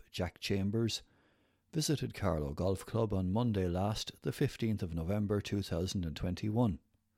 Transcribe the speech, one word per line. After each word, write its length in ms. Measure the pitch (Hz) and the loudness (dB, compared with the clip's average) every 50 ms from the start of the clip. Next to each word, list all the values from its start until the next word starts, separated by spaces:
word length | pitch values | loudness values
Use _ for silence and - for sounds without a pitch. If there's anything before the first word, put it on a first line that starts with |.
| - _ - | -12 _ -4
Jack 260 | - 90 87 - - | -4 -4 -4 -4 -6
Chambers, 640 | - - 101 98 95 101 104 113 117 110 - - - _ _ _ _ _ _ _ _ _ _ _ _ _ - | -4 -2 0 2 2 2 2 2 0 0 0 -4 -8 _ _ _ _ _ _ _ _ _ _ _ _ _ -4
visited 400 | 160 151 - 151 - 131 113 101 | -2 0 0 0 0 0 -4 -6
Carlow 380 | - 107 92 85 78 73 69 76 | -2 0 2 2 2 0 -2 -2
Golf 340 | 85 87 95 98 - - | 0 2 2 2 0 -2
Club 260 | - - 113 113 104 104 | -4 0 0 0 2 2
on 200 | 95 92 90 95 | 2 2 2 2
Monday 340 | 113 123 120 104 98 92 | 2 2 2 2 2 2
last, 460 | 90 87 90 98 104 110 - - - - - - | 2 2 2 2 0 0 -2 -4 -8 -10 -6 -4
the 80 | - | -4
fifteenth 540 | - - 151 127 - - 113 110 110 101 101 | 0 0 0 0 0 0 0 0 0 0 -2
of 100 | 85 82 | -4 -4
November 460 | 82 80 85 101 104 104 101 104 101 | -4 -2 0 0 0 2 2 0 0
two 220 | - - 101 101 95 | 0 0 -2 -2 -2
thousand 420 | - - 82 92 92 - 98 87 | 0 0 0 0 0 0 -2 -2
and 100 | 80 73 | -2 -4
twenty-one. 640 | - - 90 87 - - 107 107 117 123 107 85 - _ _ _ _ _ _ _ | -2 -2 -2 -2 -2 -2 -2 2 2 2 2 2 -2 _ _ _ _ _ _ _